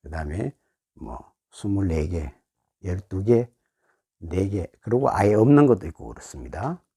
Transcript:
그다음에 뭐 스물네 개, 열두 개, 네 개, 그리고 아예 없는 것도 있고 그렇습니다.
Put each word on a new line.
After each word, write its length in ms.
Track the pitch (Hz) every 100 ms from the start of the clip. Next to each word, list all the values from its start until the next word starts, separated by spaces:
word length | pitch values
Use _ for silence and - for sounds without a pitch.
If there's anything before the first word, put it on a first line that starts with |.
그다음에 520 | - 80 76 82 117 - _ _ _
뭐 400 | _ - - - _ _
스물네 560 | - 104 101 95 80 78
개, 260 | 85 73 - _ _ _ _
열두 400 | 92 90 - 95
개, 260 | 101 117 120 _ _ _ _ _ _ _
네 300 | 85 95 98
개, 180 | 101 85 _
그리고 280 | - 120 143
아예 240 | - 104
없는 320 | 104 117 147 147
것도 200 | 110 80
있고 200 | - -
그렇습니다. 760 | - - 69 64 85 123 180 _